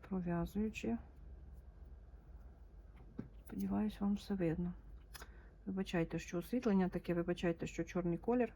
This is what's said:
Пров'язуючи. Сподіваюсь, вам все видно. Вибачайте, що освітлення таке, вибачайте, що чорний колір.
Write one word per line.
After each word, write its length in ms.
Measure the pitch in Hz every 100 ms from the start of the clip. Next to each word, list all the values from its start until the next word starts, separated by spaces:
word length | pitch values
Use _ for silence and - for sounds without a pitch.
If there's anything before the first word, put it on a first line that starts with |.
| -
Пров'язуючи. 800 | 190 175 170 170 202 220 214 220 233 - - - - - - - - - - - - - - - - - - - - - - - - -
Сподіваюсь, 540 | 202 196 196 214 -
вам 140 | 202
все 200 | 202 -
видно. 380 | 196 170 160 175 180 - - - - - - - - -
Вибачайте, 520 | 190 196 180 165 165
що 200 | - 175
освітлення 500 | 175 247 247 196 185
таке, 260 | 175 -
вибачайте, 520 | 175 175 175 180 165 156
що 180 | -
чорний 340 | 165 180 175 170
колір. 340 | - 240 233